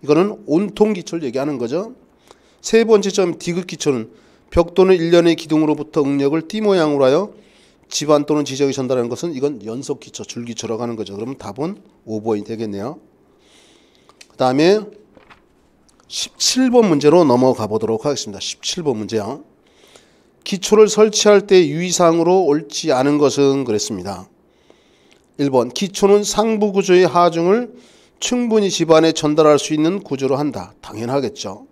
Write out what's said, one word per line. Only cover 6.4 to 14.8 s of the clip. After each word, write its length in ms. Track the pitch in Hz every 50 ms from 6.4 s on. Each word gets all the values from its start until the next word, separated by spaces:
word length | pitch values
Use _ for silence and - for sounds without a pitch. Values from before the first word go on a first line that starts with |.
| 160 160
띠 140 | - 214 214
모양으로 420 | 208 196 185 160 151 147 139 139
하여 300 | 131 135 165 196 208 - - _ _ _ _ _ _ _ _ _ _
집안 340 | - - 151 143 151 143 143
또는 220 | - 156 147 147
지정에 260 | 131 135 131 143 139 127
전달하는 380 | 139 131 123 131 127 120 120
것은 240 | 123 113 - 175 160
이건 320 | 127 131 143 147 117 98
연속 340 | 110 113 127 143 - 143 -
기초, 240 | - - - - -
줄 220 | - - 123 120
기초라고 360 | 120 113 - - 110 113 110 120
하는 140 | 120 117
거죠. 180 | 107 104 95 101
그러면 220 | 101 110 123 135
답은 460 | 135 - 104 98 123 143 160 - - _ _ _ _ _
오 160 | - 110 110 104
번이 220 | 113 110 104 101
되겠네요. 560 | - 113 110 117 107 101 98 101 123 165 - _ _ _ _ _ _ _ _ _ _ _ _ _ _ _ _ _ _ _ _ _ _ _ _ - _
그다음에 500 | _ _ 131 127 127 139 156 175 202 214